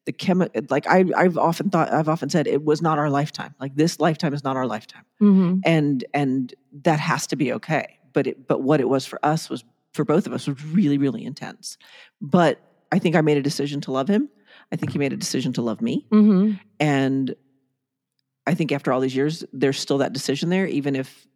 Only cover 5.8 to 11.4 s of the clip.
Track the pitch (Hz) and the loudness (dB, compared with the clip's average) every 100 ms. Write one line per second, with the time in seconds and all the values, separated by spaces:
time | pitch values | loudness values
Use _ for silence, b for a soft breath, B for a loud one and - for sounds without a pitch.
5.8 | 147 135 - 139 139 131 127 - _ 147 | 4 0 -2 -2 0 -2 -4 -10 _ -4
6.8 | 170 151 147 139 - 139 127 117 - 151 | 0 0 0 -2 -2 -2 -2 -4 -2 -4
7.8 | - - _ 151 131 - 131 143 131 151 | -4 -12 _ -2 -2 -4 -4 -2 2 2
8.8 | 117 135 - - 143 160 - 127 - _ | 2 0 -2 -4 -2 -2 -4 -10 -12 _
9.8 | _ - 143 151 - 123 147 139 151 170 | _ -6 0 2 0 -4 -6 -8 -2 0
10.8 | 151 143 139 110 - - | 2 2 0 -2 -10 -12